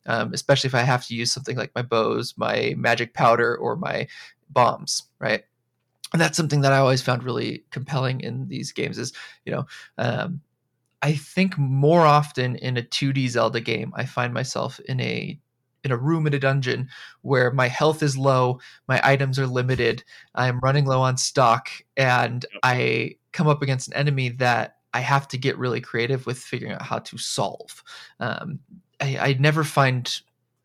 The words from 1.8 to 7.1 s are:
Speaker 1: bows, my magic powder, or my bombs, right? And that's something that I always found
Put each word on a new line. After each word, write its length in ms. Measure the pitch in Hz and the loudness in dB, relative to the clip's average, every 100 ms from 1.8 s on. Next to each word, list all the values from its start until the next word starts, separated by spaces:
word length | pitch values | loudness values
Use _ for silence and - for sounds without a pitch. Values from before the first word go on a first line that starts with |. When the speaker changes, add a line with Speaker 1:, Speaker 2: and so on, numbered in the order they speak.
Speaker 1:
bows, 500 | 120 113 110 113 123 - | -2 0 2 -2 -4 -4
my 380 | 117 107 117 - | -2 0 -2 -2
magic 360 | 120 117 117 | 0 0 -2
powder, 420 | - 120 120 117 120 | 2 4 4 2 0
or 200 | 120 120 | -4 -4
my 320 | - - 135 - - _ _ | -4 -4 -6 -12 -20 _ _
bombs, 540 | 135 120 - 151 - - - | 2 2 2 -4 -6 -8 -6
right? 240 | - 110 - _ _ _ _ _ - | -4 -4 -6 _ _ _ _ _ -4
And 80 | 165 | 0
that's 160 | 160 151 | 2 0
something 240 | 156 143 | 0 2
that 120 | 139 | 4
I 40 | 135 | 4
always 220 | 135 127 | 4 2
found 220 | 131 | 0